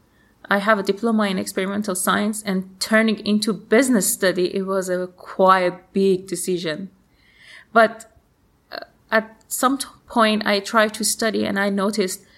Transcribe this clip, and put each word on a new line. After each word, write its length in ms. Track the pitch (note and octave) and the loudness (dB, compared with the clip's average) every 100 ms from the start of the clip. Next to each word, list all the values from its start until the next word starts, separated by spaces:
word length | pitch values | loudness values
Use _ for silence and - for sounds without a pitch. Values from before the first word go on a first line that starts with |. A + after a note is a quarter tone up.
| _ _ _ _ - | _ _ _ _ -4
I 80 | G3+ | 0
have 180 | G3+ G#3+ | 2 0
a 60 | |
diploma 400 | G3 G3 A3+ A3 G3+ | 0 -2 0 0 0
in 100 | F#3+ | -2
experimental 560 | G3+ - F#3+ G3+ G#3 F#3 | -4 -4 -4 -4 -4 -4
science, 480 | - G3 G#3 G#3+ | 0 0 0 -4
and 360 | - F#3+ F#3 - | -4 -4 -4 -8
turning 460 | - A3 A3 G#3 - | 0 2 2 0 0
into 280 | G#3 A3 | 0 0
business 580 | F#3 - A3 C4 A3+ F3+ | -4 2 2 4 2 0
study, 440 | - F#3 F3+ F3+ G3 | 0 0 0 -2 -2
it 80 | F#3+ | -4
was 220 | F#3+ F#3 | -4 -2
a 180 | F3+ F3+ | -4 -6
quite 840 | - - - F#3 F#3 F3+ F3+ - | -12 -8 2 4 4 2 -4 -4
big 340 | G3 G3 F#3 F#3 | 0 2 2 -2
decision. 600 | F3 - F3+ E3+ D3+ F#3+ _ _ _ _ _ - - - | -8 -4 -4 -4 -8 -10 _ _ _ _ _ -20 -20 -2
But, 400 | A3+ - - - _ _ _ _ _ _ | 4 4 2 -20 _ _ _ _ _ _
uh, 80 | - - _ _ | -16 -16 _ _
at 240 | A3 G#3+ - - | -2 -2 -8 -10
some 300 | - B3+ C4+ | -2 0 0
t-, 80 | - - - | -6 -16 -4
point, 380 | A#3+ A3 G#3+ - | 2 2 2 0
I 140 | G3+ | -2
tried 340 | G3+ A#3 G#3+ G#3+ | 0 2 2 0
to 80 | |
study 400 | G#3+ - A3+ G3+ - | -4 -2 -2 -2 -2
and 120 | G3 | -2
I 100 | G3+ | -2
noticed 520 | G3 G3 G#3 F#3 - - | 0 -2 0 -4 -6 -16